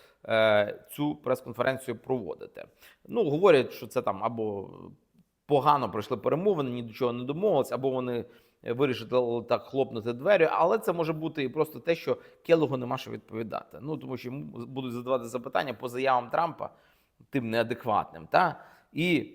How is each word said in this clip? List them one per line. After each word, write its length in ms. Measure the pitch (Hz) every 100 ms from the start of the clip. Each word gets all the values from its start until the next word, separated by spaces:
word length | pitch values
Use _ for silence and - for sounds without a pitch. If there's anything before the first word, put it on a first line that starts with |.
| - _ -
е, 580 | 113 110 104 104 - -
цю 240 | - 147
прес-конференцію 840 | - - 127 - 117 127 131 - 113
проводити. 680 | - 131 90 - - - - _ - _ -
Ну, 220 | 240 180
говорять, 420 | 147 196 147 117
що 140 | - 120
це 160 | 127
там 220 | 113 95
або 460 | 110 117 110 101 92 90 90 95 _ _ _ _ -
погано 440 | 139 135 147 117
пройшли 260 | 107 104 120
перемовини, 540 | - 143 196 180 135
ні 120 | 123
до 100 | 117
чого 200 | 107 123
не 120 | 120
домовились, 480 | 123 147 208 156 127
або 180 | 120 135
вони 340 | 131 123 120 104 - _ _
вирішили 800 | - 120 139 113 110 123 123 117
так 200 | 117 117
хлопнути 500 | - 135 135 120 107
двері, 360 | 120 156 202 160
але 260 | - 165 220
це 140 | 214
може 200 | 170 160
бути 320 | 156 160 151
і 40 | 131
просто 320 | 151 151 127
те, 140 | 139
що 240 | 165 - 120 - - -
Келлогу 300 | 165 147 131
нема 220 | 123 131
що 120 | -
відповідати. 680 | 113 - 110 113 - - 78
Ну, 160 | 127 151
тому 200 | 131 127
що 120 | 123
йому 380 | 135 151 127 117
будуть 260 | 131 127
задавати 320 | 120 123 131
запитання 500 | 117 120 120 156 151
по 140 | 113 127
заявам 420 | 123 131 127 120
Трампа, 400 | - 170 - - - _ _ _ _ _
тим 200 | 139 117
неадекватним, 760 | 113 113 117 120 101 78 82 80
та? 340 | - 180 - - - _
І 380 | - 175 156 107